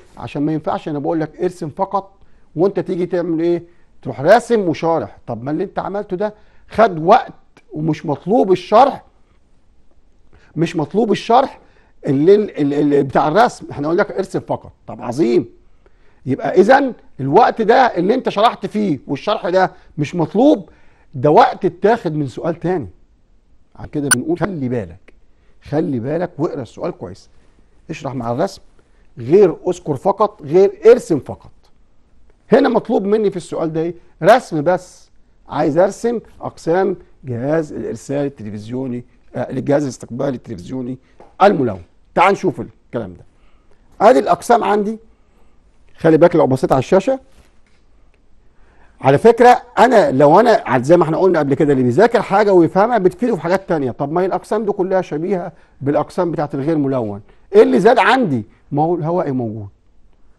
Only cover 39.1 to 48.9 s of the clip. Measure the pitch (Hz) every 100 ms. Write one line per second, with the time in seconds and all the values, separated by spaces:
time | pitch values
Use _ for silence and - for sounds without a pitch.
39.1 | _ _ 127 123 131 104 143 143 - -
40.1 | 120 147 123 - 98 87 131 123 123 _
41.1 | _ - - 202 202 120 95 - _ _
42.1 | 185 185 190 185 120 107 _ _ 120 95
43.1 | 85 - _ _ _ _ _ _ - 208
44.1 | 262 - - - 233 196 214 202 220 _
45.1 | _ _ _ _ _ _ _ _ - 165
46.1 | 156 170 160 135 131 180 135 - 190 269
47.1 | 269 _ _ _ _ _ _ _ _ _
48.1 | _ _ - _ _ - _ -